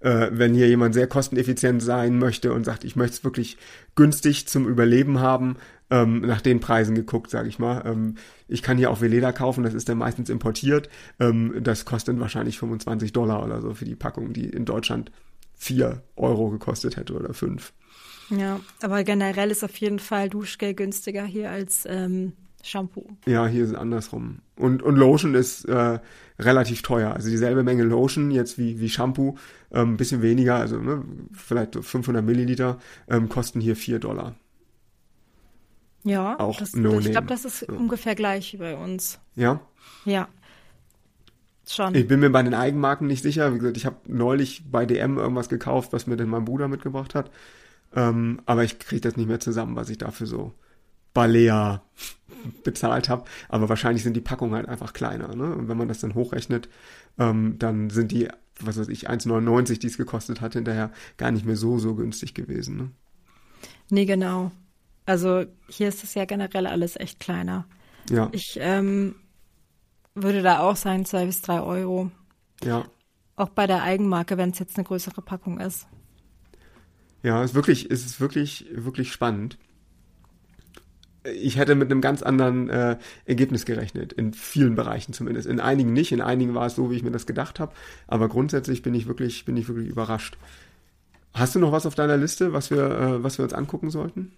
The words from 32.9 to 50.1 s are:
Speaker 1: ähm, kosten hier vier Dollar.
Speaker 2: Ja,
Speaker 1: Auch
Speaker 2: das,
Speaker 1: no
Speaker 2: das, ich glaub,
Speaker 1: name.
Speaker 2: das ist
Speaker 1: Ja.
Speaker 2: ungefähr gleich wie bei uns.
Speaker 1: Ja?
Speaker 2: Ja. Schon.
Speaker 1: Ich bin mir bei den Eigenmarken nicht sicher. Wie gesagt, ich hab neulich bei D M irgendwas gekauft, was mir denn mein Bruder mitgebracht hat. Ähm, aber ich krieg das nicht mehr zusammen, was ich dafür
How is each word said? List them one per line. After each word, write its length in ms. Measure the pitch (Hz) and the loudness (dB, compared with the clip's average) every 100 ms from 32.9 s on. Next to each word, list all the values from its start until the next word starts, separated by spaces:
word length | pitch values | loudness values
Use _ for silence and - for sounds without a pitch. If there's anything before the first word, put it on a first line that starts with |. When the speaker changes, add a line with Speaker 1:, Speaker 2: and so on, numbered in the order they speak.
| - - | -20 -2
Speaker 1:
ähm, 220 | 117 113 | 0 0
kosten 320 | 127 120 120 | -2 -4 -2
hier 140 | 110 110 | -2 -2
vier 240 | - 117 | -2 -4
Dollar. 340 | 110 101 90 113 _ _ _ _ _ _ _ _ _ _ _ _ _ _ _ _ | -2 -6 -8 -12 _ _ _ _ _ _ _ _ _ _ _ _ _ _ _ _
Speaker 2:
Ja, 360 | 208 196 190 220 | -2 0 0 -2
Speaker 1:
Auch 180 | 208 214 | -4 -4
Speaker 2:
das, 180 | 208 - | -4 0
Speaker 1:
no 180 | 110 151 | 4 4
Speaker 2:
das, 100 | 208 | 4
ich 60 | |
glaub, 140 | 220 233 | 0 0
Speaker 1:
name. 20 | |
Speaker 2:
das 180 | 247 262 | -4 -6
ist 160 | - - | -10 -8
Speaker 1:
Ja. 80 | 214 | -4
Speaker 2:
ungefähr 400 | 233 233 233 214 | -2 -2 -2 -2
gleich 380 | 208 196 185 | 0 -2 -6
wie 40 | 202 | -10
bei 180 | 170 156 | -10 -8
uns. 440 | 175 185 - - _ - | -8 -6 -8 -10 _ 0
Speaker 1:
Ja? 240 | 120 147 - _ - - - | 2 2 -4 _ -20 -10 -2
Speaker 2:
Ja. 220 | 196 185 - - - - _ _ _ _ _ - _ _ _ - | 0 -2 -12 -20 -20 -20 _ _ _ _ _ -20 _ _ _ -12
Schon. 280 | - 190 175 | -4 2 2
Speaker 1:
Ich 120 | 113 | 4
bin 120 | 135 | 6
mir 100 | 143 | 8
bei 140 | 131 | 6
den 100 | 123 | 4
Eigenmarken 540 | 113 131 147 139 139 147 | 2 0 2 0 0 0
nicht 160 | 135 | 0
sicher. 300 | 143 147 147 | 0 2 2
Wie 40 | 120 | 2
gesagt, 200 | 120 117 | 0 -2
ich 80 | 127 | -4
hab 200 | - - | -6 -6
neulich 560 | 120 120 135 135 - 147 | 0 2 2 0 -4 -4
bei 160 | 123 120 | -2 2
D 120 | 120 | 2
M 200 | 131 135 | 2 0
irgendwas 320 | 113 123 120 | 0 -2 -2
gekauft, 440 | 123 - 131 127 | -4 0 -2 0
was 120 | 123 - | -6 -4
mir 100 | 117 | -2
denn 140 | 117 | 0
mein 160 | 113 113 | -2 -2
Bruder 220 | 131 143 | -2 -2
mitgebracht 480 | 135 139 135 131 147 | -4 -6 -6 -6 -6
hat. 160 | 131 - - - - _ _ - | -6 -10 -20 -20 -20 _ _ 0
Ähm, 460 | 120 117 117 120 - | 2 2 0 -2 0
aber 180 | 117 | 2
ich 140 | 117 - | 2 -2
krieg 220 | - - | -6 -4
das 140 | 117 113 | -2 -2
nicht 100 | 110 | -2
mehr 120 | 113 | -2
zusammen, 360 | - 113 117 117 | -2 -4 -4 -6
was 140 | 117 | -8
ich 80 | 110 | -8
dafür 300 | 113 | -8